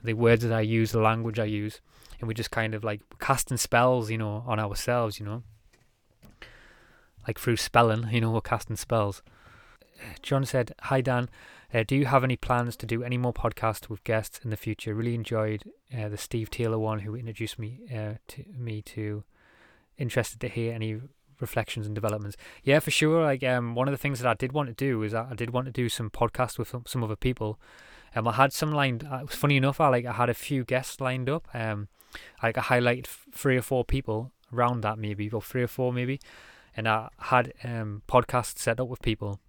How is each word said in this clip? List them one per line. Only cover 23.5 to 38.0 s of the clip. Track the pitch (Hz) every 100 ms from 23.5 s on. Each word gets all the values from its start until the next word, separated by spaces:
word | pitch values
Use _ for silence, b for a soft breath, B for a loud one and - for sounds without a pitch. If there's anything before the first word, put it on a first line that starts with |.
| 127 120
one | 117 131
of |
the | 139
things | 143 131
that | 123
I |
did | 110 127
want | 143 139
to |
do | 110 139 120
is | 107
that | 110 120
I |
did | 120 117
want | 123 131
to |
do | 123 120
some | - 110
podcasts | - 117 - 123 -
with | 113
some, | 123 123
some | 127
other | 113 107
people. | 131 127 107 110 B B B B B -
Um, | 113
I |
had | 113 135
some | - 151
lined. | 151 139 117
Uh, | 147 131
it | 139
was |
funny | - 143 143
enough. | 135 135
I, | 151
like, | 123 120
I |
had | 120 120
a |
few | 117 - 139
guests | 123 127 123 -
lined | 131 127 127
up. | 156 -
Um, | 123 110 104 104 _ B B B B
like, | 117 113
I |
highlighted | - 123 120 123 127
f-, | - -
three | - 143 127
or |
four | 117 131
people | 120 135 - 110 131 _ _
around | 120 120 123
that, | 107 110
maybe, | 107 104 104
or | 110
three | - 131
or | 120
four | - 127
maybe, | 123 123 139 B B B B B -
and | 110
I | 110 113 -
had, | - 127 123 -
um, | 123 117 110 104